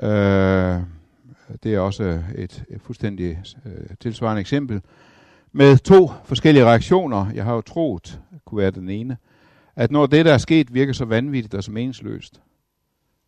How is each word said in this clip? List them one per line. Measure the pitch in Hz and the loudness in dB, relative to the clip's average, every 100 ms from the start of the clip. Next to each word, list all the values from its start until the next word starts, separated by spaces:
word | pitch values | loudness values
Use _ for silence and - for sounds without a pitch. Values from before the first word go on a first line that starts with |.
Øh, | 110 104 101 98 95 95 92 90 87 82 _ _ _ _ - 113 | -2 0 2 2 2 0 0 -4 -8 -14 _ _ _ _ -20 -12
det | 113 | -6
er | 104 | -4
også | 95 95 98 82 85 - | -4 -4 -6 -6 -8 -10
et, | 92 - - | -12 -14 -20
et | - | -20
fuldstændig, | - 117 107 92 87 82 95 - 117 | -18 -12 -10 -8 -10 -10 -16 -20 -20
øh, | 85 - 98 | -18 -18 -14
tilsvarende | 117 107 113 107 | -14 -8 -6 -6
eksempel | 95 139 131 101 - _ _ _ _ _ _ | -4 -6 -6 -10 -12 _ _ _ _ _ _
med | 143 139 135 | 4 6 6
to | - 190 156 - - | 8 6 6 0 -8
forskellige | 117 160 143 117 | 0 4 6 6
reaktioner. | 117 - 185 160 104 98 107 | 4 4 0 0 -4 -4 -6
Jeg | |
har | 107 | -6
jo | 117 | -6
troet, | - 165 156 87 - - - 170 - | -6 -6 -6 -6 -12 -20 -20 -20 -12
kunne | 107 | -4
være | 95 | -4
den | 92 92 | -4 -10
ene, | 104 123 123 _ _ _ _ _ - | -10 -10 -12 _ _ _ _ _ -4
at | 117 | -2
når | 147 139 | 0 2
det, | 151 165 | 4 4
der | |
er | 135 | 2
sket, | - 160 127 | 2 0 2
virker | 123 139 | -2 -2
så | 127 117 | -4 -4
vanvittigt | 110 143 135 107 | -4 -2 -6 -6
og | 98 | -10
så | 98 | -10
meningsløst, | 107 127 127 107 101 - _ _ _ _ _ _ _ _ _ | -8 -8 -10 -14 -14 -16 _ _ _ _ _ _ _ _ _